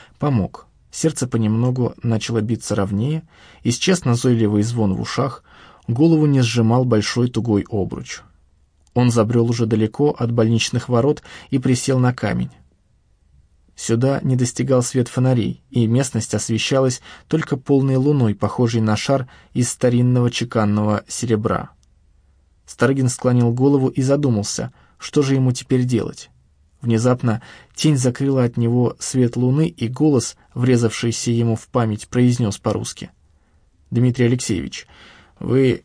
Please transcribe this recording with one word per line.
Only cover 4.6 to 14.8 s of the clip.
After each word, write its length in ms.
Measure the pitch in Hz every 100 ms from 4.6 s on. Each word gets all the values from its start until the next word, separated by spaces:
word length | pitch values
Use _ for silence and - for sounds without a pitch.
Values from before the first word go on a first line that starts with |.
звон 300 | 107 120 104
в 80 | 92
ушах, 420 | 110 - 131 - _ - - - -
голову 360 | 120 165 160 151
не 140 | 135
сжимал 460 | 120 117 113 123 127
большой 440 | 110 101 - 123
тугой 360 | 117 113 101 -
обруч. 520 | 104 92 - - - - _ _ _ _ _ _
Он 180 | 123 123
забрёл 380 | 117 107 120 117
уже 160 | 117 113
далеко 460 | 110 107 - 147 147
от 140 | 117
больничных 560 | 120 110 113 - 120 -
ворот 340 | 120 139 151 - - -
и 100 | 139
присел 400 | 131 127 - 131
на 140 | 123
камень. 380 | 123 104 120 127 - _ _ _ _ _ _ _ _ _ _ _ -
Сюда 460 | - 113 131 139
не 140 | - 127
достигал 460 | 123 - 131 127